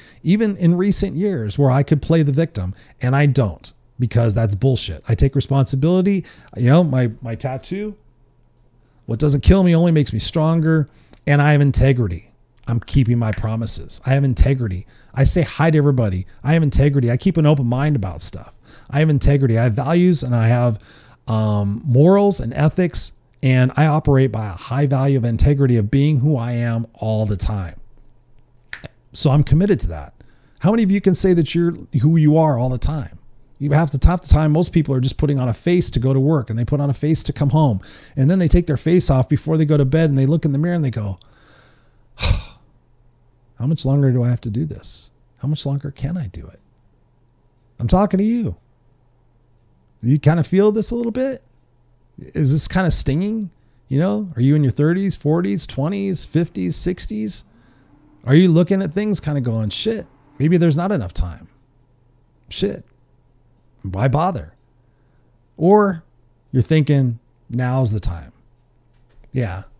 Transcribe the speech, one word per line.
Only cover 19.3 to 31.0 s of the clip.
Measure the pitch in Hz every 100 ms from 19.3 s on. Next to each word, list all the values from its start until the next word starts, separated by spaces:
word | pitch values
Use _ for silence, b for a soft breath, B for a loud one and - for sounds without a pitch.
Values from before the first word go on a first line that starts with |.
| 143 135 113
I |
have | 123
values, | 104 139 170 180 165
and | 131 120
I | 113
have, | 120 123 110 b b b b -
um, | 110 110 104 101 101 156
morals | 123 160 196 202 196
and | -
ethics, | - 147 - 180 - - - _ _
and | 131 127 127 -
I | 156
operate | 151 147 135 131
by | 104 107
a |
high | 85 - 123 143
value | 135 139 135
of |
integrity | 117 113 139 143 135 120
of | 104
being | 139 147 151
who | 139 139
I | 117
am | 120 117 117 117 -
all | 110 110 107
the | 101
time. | - 107 87 - - - - - _ - _ _ _ - - _ _
So | - 147
I'm | 139
committed | 139 147 196 160
to | -
that. | 80 71 - - b b b
How | 160
many | 233
of | 208
you |
can | 202